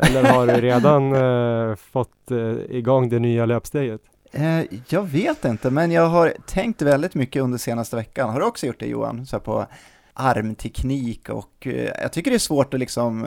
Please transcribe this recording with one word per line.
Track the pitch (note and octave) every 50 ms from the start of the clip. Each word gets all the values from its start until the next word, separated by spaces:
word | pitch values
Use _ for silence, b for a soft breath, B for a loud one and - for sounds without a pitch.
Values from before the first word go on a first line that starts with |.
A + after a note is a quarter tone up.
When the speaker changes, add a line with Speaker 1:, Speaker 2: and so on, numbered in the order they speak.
Speaker 1:
Eller | - - B2+ C3 C3
har | C3+ C3 B2+ B2 A#2+
du | A#2+
redan, | A#2+ A#2 B2 B2 B2 A#2 D3 D3+ C#3+ C3+ C3+ C3+
Speaker 2:
<laughs> | C3+ C3 B2+ B2 B2 A#2+ A#2+ A#2 A2+ A2+ A2+
Speaker 1:
eh, | G#2+
fått, | - - - _ C3 A#2+ - _ _ _ -
eh, | B2+ A#2+ A2+ A2+ A2+ - - - A#2+ B2+
igång | A#2 A#2+ C3+ C3 B2+ A#2+
det | A#2 A#2
nya | A#2 A#2+ A#2+ A#2 A#2
löpsteget? | A2+ A#2+ A#2 - - - D3+ C#3 B2 A2 A2 _ _ _ _ _ _
Speaker 2:
Eh, | - - D3 D#3+ D#3+ E3 D#3+ - - G#2+ B2 -
jag | D#3+ F3+ G#3
vet | F#3 C3+ D3+ G#3 D#4+ D#4 - -
inte, | C3+ A2+ G#2+ - B2+
men | B2+ D3 E3 E3+
jag | E3+ E3+ E3 E3
har | E3+ E3+ E3+ D#3 - - -
tänkt | - - F#3+ G3+ A#3 G#3+ -
väldigt | D#3 C#3+ C#3+ C#3 D3+ D3 -
mycket | D#3 C3 A#2+ - C#3+
under | C3+ B2+ B2 A#2
senaste | - - A#2 A#2 A#2 - -
veckan. | A#2 G#2+ - - - C3+ A2+
Har | A2 C3
du | F3+
också | A#3 A#3+ - - C3+
gjort | A2+ -
det, | A2+ A#2+
Johan? | A#2+ A#2 A2+ A2+ A2+ A2+ B2+
Så | C3 -
här | G#2+
på | - - G#2+ A2+ G#2 - B B B B B B B B B
armteknik | - B2+ C3+ A#2+ A#2 G#2+ A2 G#2+ - - A2+ - - - B2+ C3+ C#3 B2+ A#2 A2 - _ -
och, | A2 A2 G#2 - _ _ - C3
eh, | B2 B2+ A#2+ A#2 - -
jag | - - -
tycker | D#3 E3+ C#4
det | B3 A3+
är |
svårt | - - D#3 C#3 C3+ - -
att | C3
liksom, | B2+ B2 - - A#2+ A#2+ A2+ A2 A2+